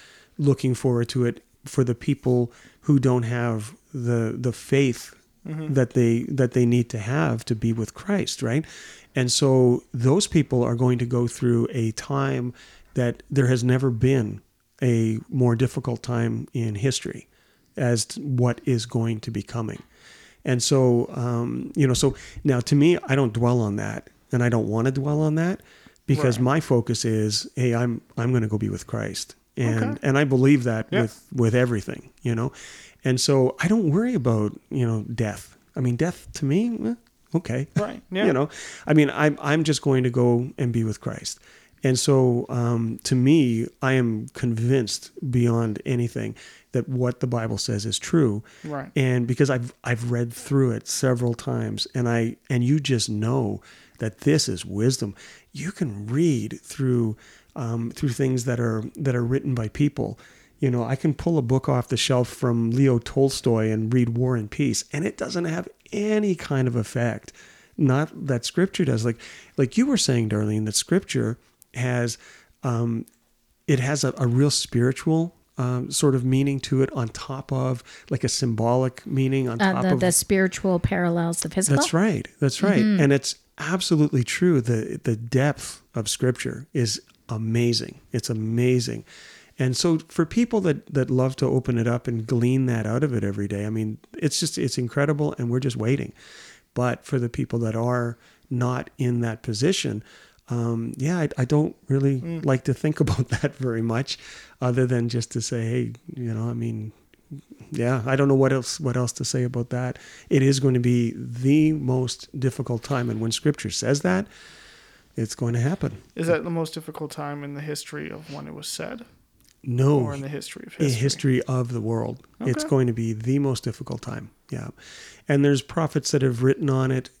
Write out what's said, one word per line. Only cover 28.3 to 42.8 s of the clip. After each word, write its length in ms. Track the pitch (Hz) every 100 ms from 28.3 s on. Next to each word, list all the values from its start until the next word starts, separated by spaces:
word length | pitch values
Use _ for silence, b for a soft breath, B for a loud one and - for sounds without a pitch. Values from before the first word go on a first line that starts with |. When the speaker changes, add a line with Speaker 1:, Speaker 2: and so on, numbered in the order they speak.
Speaker 1:
gonna 160 | 127 107
go 100 | 107
be 120 | 104
with 180 | 98 -
Christ." 480 | 113 104 101 - - _ -
And, 280 | 120 113
Speaker 2:
Okay. 160 | 110 110
Speaker 1:
and 140 | 143 139
I 60 |
believe 400 | 139 131 135 143
that 240 | 120 110 -
Speaker 2:
Yeah. 120 | 190
Speaker 1:
with, 240 | 226 - _
with 220 | 131 113
everything, 560 | 123 123 110 - - - _
you 100 | 139
know? 180 | 110 131 B B B B B 135
And 160 | 127
so 340 | - 135 127 -
I 80 | 175
don't 220 | 226 175
worry 240 | 165 240 220
about, 440 | 123 110 104 - -
you 120 | 139 117
know, 160 | 110 -
death. 440 | 113 110 101 - - _ -
I 40 |
mean, 140 | 123 120
death 320 | 165 - - -
to 100 | 139
me, 300 | 165 240 220
eh, 120 | 214 240 _ _ _ 170
okay. 320 | - 123 143 -
Speaker 2:
Right, 260 | 208 - -
yeah. 140 | 185 208
Speaker 1:
You 80 |
know, 160 | 131 147 B B B -
I 60 | 151
mean, 160 | 143
I'm, 240 | - 151 143
I'm 220 | 147 156
just 180 | 156 143
going 200 | 143 131 127
to 40 |
go 400 | 123 123 120 127 -
and 160 | 123
be 100 | 117
with 180 | 110 104
Christ. 360 | - - - - b b b b
And 160 | 135 127
so, 460 | - 135 127 120 -
um, 480 | 127 117 117